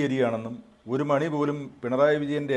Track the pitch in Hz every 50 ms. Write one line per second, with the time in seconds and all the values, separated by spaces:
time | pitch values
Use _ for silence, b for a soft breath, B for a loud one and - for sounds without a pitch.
0 | 147 127 131 131 123 117 113 113 113 117 123 113 - - - _ _ 110 123 139
1 | 151 147 143 139 156 165 151 147 147 143 147 147 139 131 - - - 120 127 131
2 | 143 151 151 151 147 143 147 147 147 135 135